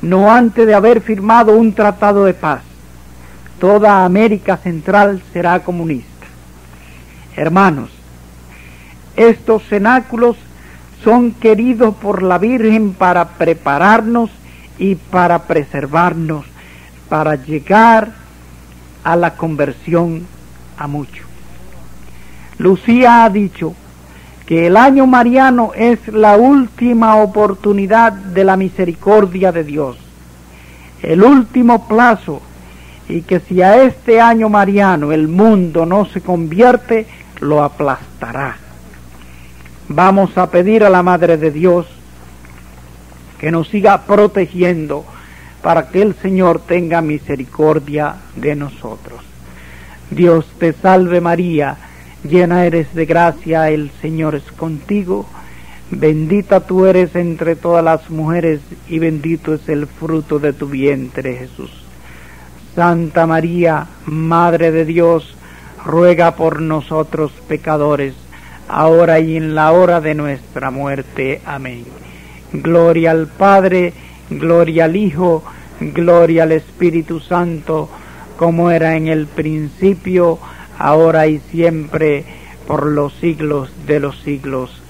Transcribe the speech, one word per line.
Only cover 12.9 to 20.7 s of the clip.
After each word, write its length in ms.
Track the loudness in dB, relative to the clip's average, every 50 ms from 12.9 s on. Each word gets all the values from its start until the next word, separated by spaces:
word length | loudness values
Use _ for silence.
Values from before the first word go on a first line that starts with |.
| -2
para 340 | 0 0 2 2 0 -2 -4
prepararnos 1000 | -4 -4 -2 -2 -2 -2 -2 -4 -2 2 2 4 4 2 2 0 -2 -2 -2 -4 -8 -16 -20 -20 -20 -20 -20 -20 -12 -6
y 180 | -4 -4 -4
para 480 | -4 -6 -4 0 0 2 2 0 -2 -2
preservarnos, 1000 | -2 -4 -4 -4 -4 -8 -10 -8 -2 0 0 0 0 0 -4 -6 -6 -8 -8 -10 -16 -20 -20 -20 -20 -20 -20 -20 -20 -20 -20 -12 -6
para 260 | -4 -4 -2 -2 -4
llegar 800 | -4 -6 -8 -8 -8 -4 0 2 4 6 6 4 4 2 -2 -10 -20 -20 -20 -20 -20 -20 -20 -20 -20 -20 -20 -20 -20 -20 -20 -20 -12 -6
a 120 | -4 -2
la 200 | 0 -2 -2 -4
conversión 880 | -4 -8 -8 -4 -4 -4 -6 -6 -12 -8 -4 -2 -2 -2 -2 -6 -8 -12 -16 -20 -20 -20 -20 -20 -20 -20 -20